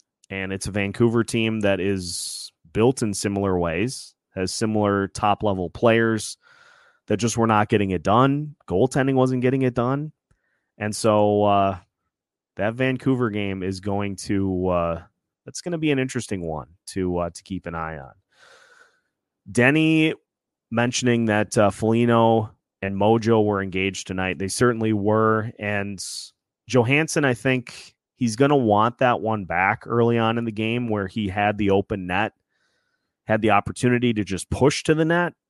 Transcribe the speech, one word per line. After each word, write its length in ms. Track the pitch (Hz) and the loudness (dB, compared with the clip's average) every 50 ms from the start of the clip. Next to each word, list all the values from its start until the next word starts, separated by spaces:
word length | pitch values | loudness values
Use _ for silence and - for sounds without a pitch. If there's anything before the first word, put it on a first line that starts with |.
| _ _ _ _ _ _ | _ _ _ _ _ _
And 220 | 98 95 95 95 | -10 -8 -6 -6
it's 140 | 95 98 - | -8 -8 -8
a 40 | 107 | -6
Vancouver 520 | 92 104 98 98 95 - 117 117 117 117 | -4 -4 -4 -4 0 0 2 2 2 0
team 380 | 107 - - 117 113 110 110 110 | 0 0 -2 -2 -2 -2 -2 0
that 200 | 101 98 98 90 | 0 0 0 0
is 680 | 90 101 98 95 90 87 87 - - - - - - - _ _ _ _ | 0 -2 -2 -2 -4 -8 -10 -10 -10 -10 -12 -14 -16 -18 _ _ _ _
built 300 | - 101 113 131 131 - | 0 2 2 2 2 0
in 100 | 120 104 | -4 -4
similar 460 | 98 - - 101 101 98 98 98 92 87 | -4 -4 -4 -4 -2 -2 -2 0 0 0
ways, 560 | 85 85 80 87 107 131 135 - - - _ _ _ _ _ | -2 -2 -2 -2 -4 -4 -6 -10 -16 -20 _ _ _ _ _
has 200 | 95 95 92 - | -6 -6 -6 -4
similar 540 | - 113 110 107 107 104 101 101 98 98 95 | -4 -4 -2 0 0 2 2 2 0 -2 -4
top-level 600 | - - 107 104 98 - 107 104 95 92 90 80 | -4 -2 0 0 0 0 0 -2 -2 -2 -4 -8
players 680 | - - 120 117 113 117 113 113 110 107 - - - - _ _ _ _ _ _ _ _ _ _ _ _ _ - | -4 0 2 4 4 4 2 2 0 -2 -4 -8 -14 -16 _ _ _ _ _ _ _ _ _ _ _ _ _ -4
that 100 | 107 95 | -2 -2
just 180 | 120 113 101 | 0 -2 0
were 120 | 120 113 113 | 0 2 4
not 200 | 110 104 107 - | 4 2 2 2
getting 220 | 113 104 101 95 | 2 0 2 0
it 120 | 92 85 | -2 -2
done. 520 | 78 95 104 120 131 139 139 147 151 151 - _ _ | 0 2 4 4 4 4 2 -2 -4 -8 -12 _ _
Goaltending 500 | - 87 95 127 131 - 127 131 139 135 | -4 0 0 0 2 0 0 0 2 2
wasn't 260 | 127 127 131 131 123 | 2 2 2 0 0
getting 200 | 120 127 139 135 | 0 0 0 0
it 120 | 131 127 123 | 0 -2 -2
done. 380 | 123 120 123 139 143 151 151 - _ _ _ _ _ _ _ _ _ _ _ _ - | -2 -2 -2 -4 -4 -6 -10 -14 _ _ _ _ _ _ _ _ _ _ _ _ -8
And 180 | 104 107 104 | -6 -6 -4
so, 480 | - - 110 107 104 104 104 104 104 104 | 0 2 2 4 4 4 4 4 2 4
uh, 340 | 101 101 98 98 98 95 90 - _ _ _ _ _ _ _ _ _ _ _ _ _ _ | 4 4 4 2 0 -2 -4 -10 _ _ _ _ _ _ _ _ _ _ _ _ _ _
that 180 | - 98 110 117 | -4 -4 -4 -2
Vancouver 540 | 127 131 131 131 127 - 135 135 123 123 110 | -2 -2 -2 -2 -2 -2 -2 0 0 0 -2
game 340 | 101 107 101 98 95 95 | -2 -4 -4 -4 -4 -4
is 180 | 90 95 95 92 | -6 -6 -6 -6
going 360 | 98 104 98 101 101 101 95 | -4 -4 -4 -2 -4 -6 -8
to, 520 | - - - 104 98 98 95 92 90 92 92 | -10 -6 -4 -2 -2 0 -2 -2 -2 0 0
uh, 340 | 90 87 85 85 82 80 - _ _ _ _ _ _ _ _ | 0 0 0 -2 -4 -6 -10 _ _ _ _ _ _ _ _
that's 160 | 127 - - | -18 -16 -12
gonna 160 | - 180 170 | -8 -8 -6
be 140 | 160 156 151 | -2 0 0
an 80 | 139 131 | 0 0
interesting 480 | 131 131 - 120 - - 104 92 85 | -2 -2 -4 -8 -6 -6 -8 -6 -6
one 220 | 80 78 73 62 - - _ _ | -6 -6 -8 -10 -12 -20 _ _
to, 320 | - - 98 92 90 87 87 | -10 -6 -4 -2 -2 -2 -2
uh, 120 | 85 85 | -4 -6
to 120 | - - | -8 -12
keep 240 | - - 98 87 - | -12 -12 -12 -10 -10
an 80 | 87 82 | -10 -8
eye 240 | 82 80 80 80 71 | -8 -8 -8 -10 -12
on. 140 | 65 58 - 95 _ _ _ _ - - - _ _ _ _ _ _ _ _ _ _ _ _ _ _ _ _ _ _ 101 | -14 -18 -20 _ _ _ _ _ -20 -20 -20 _ _ _ _ _ _ _ _ _ _ _ _ _ _ _ _ _ _ -4
Denny 640 | 95 120 120 135 147 156 156 160 160 156 156 160 - - _ _ _ _ _ _ _ _ _ _ | 0 2 4 4 4 4 2 2 4 2 2 0 -2 -4 _ _ _ _ _ _ _ _ _ _
mentioning 560 | 113 117 120 127 - - 123 123 120 117 117 | -2 0 0 0 -2 0 0 2 2 2 2
that, 320 | 110 104 107 104 - - 117 | 2 2 2 0 0 2 2
uh, 120 | 104 98 | 2 2
Foligno 840 | - - 110 110 113 117 120 120 117 117 113 113 113 113 110 110 - _ _ _ _ _ | 2 0 0 0 2 2 4 4 4 6 6 4 4 2 0 -2 -10 _ _ _ _ _
and 160 | 95 98 98 | -8 -6 -2
Mojo 480 | 98 101 107 113 117 104 113 113 110 104 | 0 2 4 4 4 4 4 4 4 4
were 160 | 104 104 98 | 2 0 -2
engaged 460 | 98 95 87 92 95 98 92 - - | -4 -4 -4 -2 -2 -2 -4 -6 -10
tonight. 320 | - 92 92 92 92 87 78 | -8 -6 -4 -4 -4 -4 -4
They 100 | 98 92 | -6 -6
certainly 440 | - - 123 123 117 113 110 110 | 0 2 2 2 2 0 0 0
were. 580 | 110 101 98 104 107 110 110 110 110 110 107 120 - - | 0 0 2 2 2 4 4 2 2 0 -2 -6 -10 -8
And 440 | 104 104 104 101 101 101 98 90 - - - - - - _ _ _ _ _ _ _ - | -6 -4 -4 -4 -4 -6 -8 -10 -12 -12 -14 -14 -16 -18 _ _ _ _ _ _ _ 0
Johansson, 560 | 113 127 113 120 139 151 160 - - 165 143 | 2 2 2 4 2 2 0 0 0 0 2
I 100 | 131 120 | 0 0
think 600 | - - 135 131 127 117 - - - - - _ _ _ _ _ | 0 0 0 0 0 -4 -8 -16 -20 -20 -20 _ _ _ _ _
he's 220 | _ 127 113 107 | _ -2 -2 2
gonna 200 | 113 139 139 147 | 2 4 4 4
want 420 | 139 123 107 104 104 110 120 - - | 4 4 4 4 4 4 2 0 2
that 240 | 131 123 117 76 | 2 2 2 0
one 240 | 98 110 110 107 92 | -2 -4 -4 -4 -4
back 380 | 80 82 87 95 98 110 - - | -4 -2 0 2 2 0 -2 -4
early 320 | - 117 120 117 117 117 117 | -2 0 2 2 4 2 2
on 180 | 113 113 117 | 2 0 0
in 80 | 117 117 | -2 -4
the 80 | 113 | -4
game 360 | 104 107 110 110 117 123 123 110 | -4 -4 -4 -2 -2 -4 -2 -2
where 180 | 107 104 98 | -2 -2 -2
he 200 | 95 - 113 104 | -4 -4 -4 -4
had 300 | 95 92 104 101 104 104 | -2 -2 0 0 0 0
the 140 | 101 107 95 | 0 2 2
open 360 | 95 101 101 - 110 98 90 | 2 2 2 -2 -6 -6 -4
net, 280 | 90 90 98 110 104 - _ _ _ _ _ _ _ _ _ _ _ _ _ _ _ _ _ _ | -4 -2 -2 -2 -2 -6 _ _ _ _ _ _ _ _ _ _ _ _ _ _ _ _ _ _
had 160 | - 110 110 | -2 0 2
the 100 | 107 107 | 4 4
opportunity 640 | 101 101 - - 92 - 139 123 123 120 123 120 | 4 4 2 -2 -6 -2 0 2 2 2 2 0
to 100 | 110 107 | 0 -2
just 280 | 98 95 95 87 - - | -2 -4 -6 -6 -6 -8
push 320 | - - 127 143 - - - | -2 2 2 2 2 0 0
to 100 | - 156 | 0 2
the 120 | 156 165 | 2 2
net 260 | 160 170 175 175 - - _ _ | 2 2 0 0 -2 -6 _ _